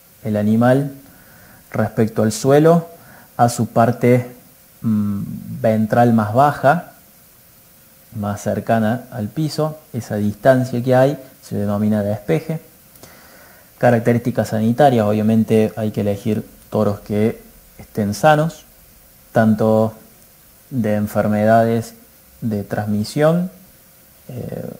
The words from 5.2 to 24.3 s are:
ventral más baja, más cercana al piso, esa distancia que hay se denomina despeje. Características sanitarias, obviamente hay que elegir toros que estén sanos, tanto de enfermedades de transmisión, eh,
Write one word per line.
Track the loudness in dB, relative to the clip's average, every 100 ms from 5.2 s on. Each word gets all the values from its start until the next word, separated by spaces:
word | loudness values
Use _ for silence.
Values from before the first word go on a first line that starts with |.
| -8 -10 -12 -4
ventral | 0 0 2 2 4
más | 4 2
baja, | 2 2 2 0 0 -2 -18 _ _ _ _ _ _ _ _ _ _ _ -8
más | -6 -6
cercana | -6 -6 -2 0 0 -2 -8
al | -10 -8
piso, | -6 -6 -4 -4 -6 -12
esa | -12 -8 -4
distancia | -4 0 2 2 0 -4
que | 0 2
hay | 2 0 -10 -20
se | -10 -6
denomina | -4 -2 0 0
despeje. | -2 -4 -2 -2 -2 -8 -12 _ _ -20 -20 -20 -20 -20 -20 -20 _ -2
Características | 2 2 2 0 0 -4 -2
sanitarias, | -2 0 4 4 4 2
obviamente | 0 2 2 2 2 2 -2
hay | -6
que | -4
elegir | -4 -4 -4 -4 -6 -18 -6
toros | -2 -2 -2
que | -4 -2 -2 -4 -14 -20 _ -20
estén | -12 -6 -4
sanos, | 0 2 2 0 -6 -18 _ _ _ _ _ _
tanto | 0 2 2 2 2 0 -4 -20 _ _ _ _ _ _
de | -4 -2 -2
enfermedades | -2 -2 0 0 4 4 4 0 -6 -14 -20 _ _ -10
de | -6 -6
transmisión, | -6 -6 -4 -4 -4 0 0 0 -2 -10 -20 _ _ _ _ _
eh, | -16